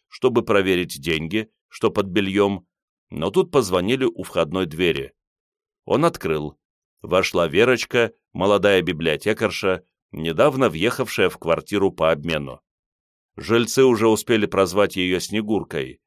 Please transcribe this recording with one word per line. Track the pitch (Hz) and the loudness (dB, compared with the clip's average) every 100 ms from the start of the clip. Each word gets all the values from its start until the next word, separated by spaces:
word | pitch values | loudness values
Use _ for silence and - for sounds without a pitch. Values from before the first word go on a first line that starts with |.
| _ | _
чтобы | - - 117 | -2 0 2
проверить | - 101 95 90 87 71 | 2 2 2 0 -2 -6
деньги, | 78 78 80 107 110 _ _ | -4 -4 -2 -6 -6 _ _
что | - 110 | -4 -2
под | 104 98 | 0 -2
бельём, | 95 95 98 101 95 - _ _ _ _ | -2 0 2 0 -2 -10 _ _ _ _
но | - 87 | -6 -2
тут | 185 180 | 0 0
позвонили | 143 95 90 92 131 131 | 0 0 0 0 0 -2
у | - | -4
входной | 92 90 78 92 87 | -4 -2 -2 -2 -4
двери. | 78 87 69 67 _ _ _ _ _ _ _ - | 0 0 -2 -8 _ _ _ _ _ _ _ -4
Он | 113 165 | 0 0
открыл. | - 82 78 76 - _ _ _ _ | -2 -4 -4 -6 -14 _ _ _ _
Вошла | 82 92 98 90 82 | -2 0 2 0 2
Верочка, | 101 117 120 - 123 113 - _ | 2 2 2 0 0 0 -4 _
молодая | 90 98 101 101 95 | -2 0 4 4 4
библиотекарша, | 87 80 82 76 104 110 107 - 95 90 - _ _ | 2 -2 -2 0 -2 -2 -2 -2 -2 -4 -8 _ _
недавно | 78 82 80 143 135 117 | -8 -4 2 2 2 0
въехавшая | 80 110 127 120 - 92 | 2 -2 -2 -4 0 0
в | - | 0
квартиру | 82 80 - 101 95 | -2 -2 0 0 0
по | - 80 | 2 0
обмену. | 76 82 78 69 62 _ _ _ _ _ _ _ - | 0 -2 -4 -6 -14 _ _ _ _ _ _ _ -12
Жильцы | 92 117 113 135 | 0 0 2 4
уже | 131 110 113 | 4 4 2
успели | 107 - 110 98 | 2 0 0 2
прозвать | 95 92 95 98 92 | 2 2 2 0 0
её | 92 90 | 0 -2
Снегуркой | - 104 107 101 78 76 65 - | -2 -4 -2 -2 -2 -8 -8 -12